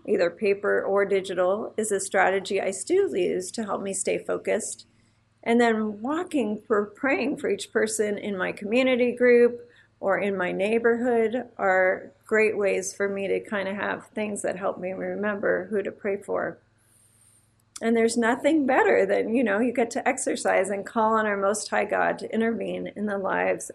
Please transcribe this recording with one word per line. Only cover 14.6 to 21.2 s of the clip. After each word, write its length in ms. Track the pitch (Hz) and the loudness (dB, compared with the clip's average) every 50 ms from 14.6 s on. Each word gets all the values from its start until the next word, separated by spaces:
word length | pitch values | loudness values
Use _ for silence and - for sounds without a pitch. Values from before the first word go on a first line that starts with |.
| 196 190 - | -4 -4 -4
me 140 | - 180 185 | -4 -6 -8
remember 760 | 185 185 180 180 180 190 208 214 202 196 - 180 180 175 185 185 | -6 -6 -6 -6 -4 -4 -4 -4 -2 -2 0 0 0 0 -2 -4
who 120 | 214 196 | -4 -4
to 100 | 185 - | -4 -4
pray 260 | - - - 208 196 | -6 -6 -6 -4 -4
for. 420 | 202 - - 180 180 170 165 170 - _ _ _ _ _ _ _ _ _ _ _ _ _ _ _ _ _ _ _ _ _ _ - - | -4 -6 -6 -4 -4 -4 -4 -6 -10 _ _ _ _ _ _ _ _ _ _ _ _ _ _ _ _ _ _ _ _ _ _ -12 -4
And 140 | 220 226 233 | -2 0 2
there's 220 | 226 226 226 226 | 4 4 2 2
nothing 480 | 240 233 226 254 262 - 285 330 311 269 | 2 2 2 2 2 2 2 2 4 2
better 400 | 262 262 339 453 392 - 185 190 | 4 4 4 6 6 4 4 4
than, 280 | 190 202 202 185 208 226 | 2 2 0 0 0 0
you 100 | 277 240 | 2 2
know, 160 | 208 196 208 | 2 2 0
you 120 | 254 240 | 0 0
get 180 | 233 277 233 233 | 0 0 -2 -2
to 160 | - - - | -2 -2 -2
exercise 600 | 240 277 - - - 302 - - 196 185 185 190 190 | -2 -2 -2 -2 -4 -4 -2 0 2 2 2 2 0
and 160 | 202 202 190 | -2 -6 -6
call 280 | - - 233 220 220 220 | -4 -2 0 2 2 2
on 120 | 220 | 2